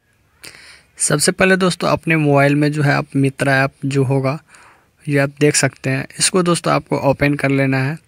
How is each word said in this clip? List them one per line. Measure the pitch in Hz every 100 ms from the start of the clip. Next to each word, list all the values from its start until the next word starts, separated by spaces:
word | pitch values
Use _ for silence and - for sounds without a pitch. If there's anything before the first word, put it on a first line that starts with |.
| _ _ _ _ - - - - _ -
सबसे | - 151 185
पहले | - 190 185
दोस्तों | 185 - 147
अपने | 147 165 160
मोबाइल | 147 139 143 143
में | 147
जो | 151
है | 143
आप | 143 143 139
मित्रा | 135 - 139 135
ऐप | 135 - 139
जो | 139 131
होगा | 139 131 147 _ - - _ _ _ 147
ये | 143
आप | 143 143
देख | 147 -
सकते | 131 - 131
हैं, | 135 - -
इसको | - 190
दोस्तों | 175 165 156
आपको | 143 - 147 139
ओपन | 131 143 143
कर | 139
लेना | 139 135 135
है। | 135 160